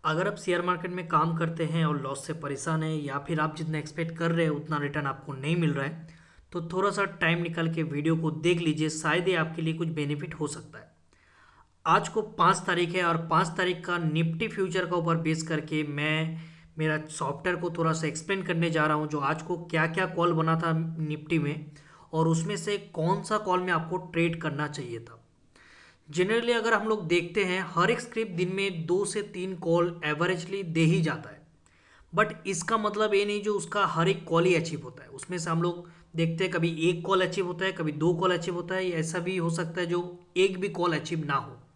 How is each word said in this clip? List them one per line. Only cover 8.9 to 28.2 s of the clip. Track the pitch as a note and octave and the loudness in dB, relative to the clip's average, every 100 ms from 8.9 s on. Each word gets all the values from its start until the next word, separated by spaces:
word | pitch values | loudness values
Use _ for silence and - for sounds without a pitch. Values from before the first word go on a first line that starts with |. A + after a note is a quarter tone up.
| D3+ E3 E3 F#3 | 0 0 2 2
ये | F3 | 2
आपके | D#3+ E3 | 0 -2
लिए | D#3+ | -2
कुछ | D#3+ D#3+ | 0 -2
benefit | D#3 C#3+ D3 D3 | -2 -2 -2 -6
हो | - D3 | -4 -6
सकता | - - - | -6 -14 -18
है। | - _ _ _ _ _ - _ _ _ - | -20 _ _ _ _ _ -20 _ _ _ 4
आज | F3 - | 4 4
को | - | -4
पाँच | - - F3 F#3 - | -4 2 4 4 2
तारीख | F3 F3 | 2 2
है | F#3 | 2
और | F3 E3 E3 | 2 2 2
पाँच | E3 F#3 | 2 2
तारीख | - F3+ E3+ F3 | 0 0 -2 -2
का | F3 | -2
Nifty | D#3+ D#3 E3 D#3+ A3 | 0 2 0 0 -4
future | G#3 F#3+ F3+ F3 | -2 -2 0 0
का | F3 | 0
ऊपर | E3 E3 | 2 0
base | D#3+ D#3+ | 0 -2
करके | - D#3 D#3 D#3 | -2 -4 -2 -2
मैं | D3+ C#3+ D3+ D#3 D#3+ D#3+ - - - - | -2 -2 0 0 -2 -6 -12 -20 -18 -2
मेरा | D#3 D#3 D3+ | 0 0 -4
software | - C3+ D3+ F#3 F3 | -6 -4 -2 -2 -2
को | E3+ | -2
थोड़ा | E3 D#3+ | 0 0
सा | D#3+ D#3 | 2 -2
explain | D3 - F#3+ | -4 -4 -4
करने | F3+ E3 E3 | 0 0 2
जा | D#3+ D#3 | 2 2
रहा | D3+ | 2
हूँ, | D3+ | 0
जो | D3+ | 0
आज | C#3 D3+ | 0 -2
को | - F3 | -4 -6
क्या-क्या | - D#3+ D#3+ E3 F#3 | -2 0 0 0 -2
call | - F3 | 2 2
बना | D#3+ D#3+ E3 | 4 2 2
था | E3 D#3+ E3 - | 2 2 0 -2
Nifty | D3+ D3+ - E3 | -4 -4 0 0
में | D#3+ D#3+ - - - - - | 0 -4 -10 -18 -20 -20 -8
और | D#3+ E3 | 0 2
उसमें | E3 G3+ G3+ | 2 0 -4
से | - G3+ | -2 -4
कौन | - - D#3+ G3 | -4 -2 0 0
सा | - G#3+ | 0 -2
कॉल | G#3 F3+ | 2 0
में | F3+ | 2
आपको | E3 D#3+ F3+ | -2 -2 -6
ट्रेड | - E3 E3+ E3 | -4 0 0 0
करना | D#3+ C#3+ D3 | -4 -2 -4
चाहिए | D3 B2 A#2 | -6 -8 -10
था। | - - _ _ _ - - - - _ - | -12 -20 _ _ _ -20 -20 -20 -20 _ -10
Generally | D3+ F#3 A#3 A#3+ | 0 2 2 2
अगर | A#3 A3+ | 2 4
हम | G#3+ G#3+ | 2 2
लोग | G#3+ E3 | -2 2
देखते | F3 E3+ A3 | 2 2 0
हैं, | F#3 F#3 F3 | 0 0 -2
हर | - F3+ | 2 2
एक | A#3 | 2
script | - - | -2 -4